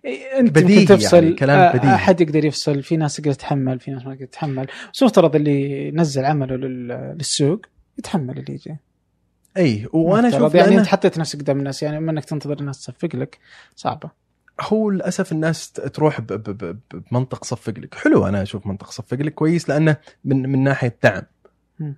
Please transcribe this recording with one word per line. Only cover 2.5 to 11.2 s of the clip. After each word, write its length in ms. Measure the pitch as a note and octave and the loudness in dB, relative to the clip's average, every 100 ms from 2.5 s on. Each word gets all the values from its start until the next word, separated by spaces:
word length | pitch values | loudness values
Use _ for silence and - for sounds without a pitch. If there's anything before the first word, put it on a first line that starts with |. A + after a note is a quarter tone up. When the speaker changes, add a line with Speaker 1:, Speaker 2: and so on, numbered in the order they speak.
| - - C#3+ | -2 -2 -2
Speaker 1:
في 140 | C3+ E3 | -2 -2
ناس 200 | D3+ - | -2 -4
تقدر 160 | D3+ | -4
تتحمل، 480 | C3+ - C#3+ B2+ B2+ | -4 -4 -2 -2 -4
في 100 | - | -8
ناس 160 | C3+ C3 | -12 -12
ما 80 | |
تقدر 120 | C3+ C3 | -14 -18
تتحمل. 400 | - D3+ C3 C3 - - | -10 -8 -6 -8 -12 -18
بس 80 | - | 0
مفترض 340 | C4 G#3 E3 D3+ | 4 4 4 2
اللي 540 | D3 C#3+ C#3 C#3 C#3+ | 2 0 -2 -6 -6
نزل 340 | D3+ D#3+ C3+ | -2 -2 0
عمله 320 | C3 D3+ C3 B2+ | -2 -2 -2 -4
لل-، 600 | C3 B2+ A#2+ B2 C3+ D#3 | -6 -8 -8 -10 -10 -10
للسوق 500 | C#3 - C#3+ G#3 - _ _ - | -8 -2 0 0 -8 _ _ -18
يتحمل 400 | - F3 B2+ C3+ | -8 -6 -6 -10
اللي 160 | C3+ | -12
يجي. 220 | C#3 - D#3 _ _ _ _ _ _ _ F#3+ | -14 -14 -16 _ _ _ _ _ _ _ 0
Speaker 2:
إي، 320 | E3 G#2+ A#2 | 0 0 -2
وأنا 360 | E3 E3 G#3 A#3+ | -2 2 2 2
Speaker 1:
مفترض، 140 | C#3 | 2
Speaker 2:
أشوف 120 | D#3 | 4
Speaker 1:
يعني، 140 | E3+ G3 | 6 6
Speaker 2:
لأنه 120 | A3+ | 6
Speaker 1:
أنت 80 | G3+ | 4
حطيت 300 | F#3+ F#3+ | 2 0
نفسك 220 | D#3+ | 0